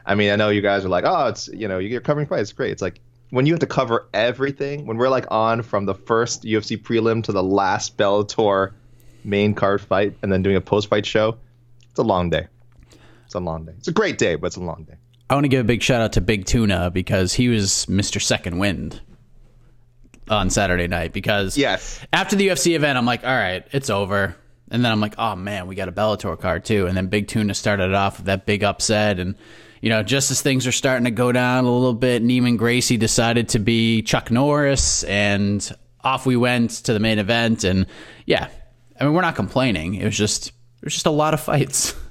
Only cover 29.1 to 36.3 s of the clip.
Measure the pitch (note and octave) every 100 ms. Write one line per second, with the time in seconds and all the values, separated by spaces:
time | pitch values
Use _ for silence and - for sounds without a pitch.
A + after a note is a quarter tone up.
29.1 | F#2 F2+ G#2+ - - - - A2 A2 G#2
30.1 | C#3 C3 C3 D3 C3 B2 A#2 C3+ B2+ A#2+
31.1 | A2 B2 B2 B2 B2+ B2+ B2 B2+ A2+ B2+
32.1 | A#2+ A#2 B2+ B2 A#2 A#2 B2 - A#2+ G#2+
33.1 | - A#2 A#2 A2+ A#2+ G#2 A2+ A2+ A2+ G#2+
34.1 | B2+ - A#2+ C#3+ D3 C#3+ C3+ - - D2+
35.1 | G2 G2+ G2+ G2+ G2+ - - - _ C3
36.1 | C3 C3+